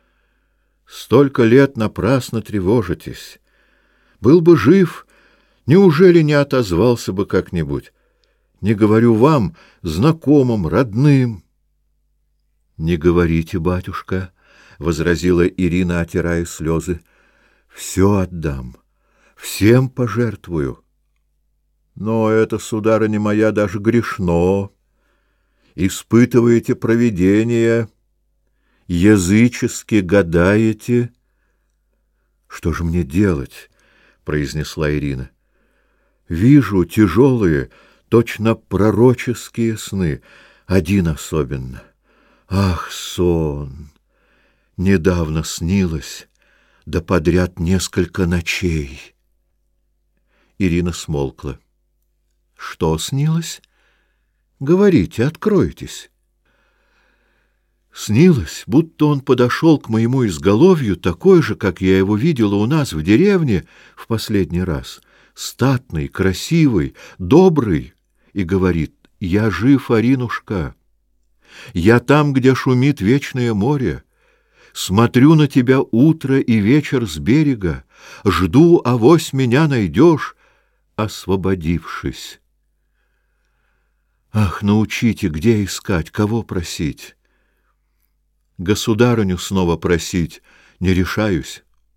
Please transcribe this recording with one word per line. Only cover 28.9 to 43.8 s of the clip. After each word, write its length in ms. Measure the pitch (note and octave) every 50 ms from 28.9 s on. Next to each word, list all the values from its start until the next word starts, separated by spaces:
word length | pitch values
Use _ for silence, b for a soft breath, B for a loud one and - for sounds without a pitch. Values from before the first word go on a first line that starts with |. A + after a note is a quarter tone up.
| F2+ E2+ F#2 G#2 G#2+ G2+ F2 F2 G#2 A2 A#2+ A#2+ - - C3 A2+ - - - - A2+ G#2+
гадаете". 1120 | F#2 E2 G2+ G2+ F#2+ E2 E2 E2+ F2 F#2+ G#2 A2 A2+ A2 A2 - - - A#2+ A#2+ A#2+ A#2+ - _ _ _ _ _ _ _ _ _ _ _ _ _ _ _ _ _ _ _ _ _ _ _ _ _ _ _
"Что 260 | - - - E2+ D#2+
же 100 | E2+ E2+
мне 180 | E2 E2 F2
делать?" — 680 | D#2 C2 D2 F#2+ G#2 G2 E2 C#2 B1+ - - - - _ _ _ _ _ _ _ _ _ _ _ _
произнесла 640 | - D2+ D2+ C#2+ B1+ D2 D2+ D2 - - E2+ D2+ D2+
Ирина. 400 | D2 D2 C#2+ C#2 C2+ C2 C2 - _ _ _ _ _ _ _ _ _ _ _ _ _ _ _ _ _ _ _ -
"Вижу 560 | F2 D#2+ G#2 C3 D3 C#3+ B2+ F#2 G2+ F#2 E2+
тяжёлые, 840 | - - G#2+ G#2+ F#2 D#2 A2 C#3 C#3 B2+ A#2 G2+ E2+ D2+ C#2 B1+ b b b b b b b b _
точно 460 | A2+ A#2 A#2 - - - G#2+ A2+ A2+
пророческие 1200 | - _ _ G2+ F2+ G2+ A2 G2 G#2 A#2+ B2+ A#2+ - - B2+ A2 - - - - A#2 A#2 A2+ A2 G#2+
сны, 420 | - - G2+ F#2+ F2+ D#2 C2+ A#1+ b b b b b b b b b
один 420 | - F#2 F#2+ D#2+ E2 G2+ G2 E2+ E2
особенно. 760 | D2+ - - - E2 D#2 C#2+ B1 C#2+ C2 C2 B1+ C2 - - _ _ _ _ _ _ _ _ _ _ _ _ -
Ах, 420 | F2+ G2 G2+ F#2 E2+ - - -
сон! 1000 | - - - - - - F2 F2 E2+ E2 D#2+ D2+ C#2+ D2 D2 C2+ C2 D#2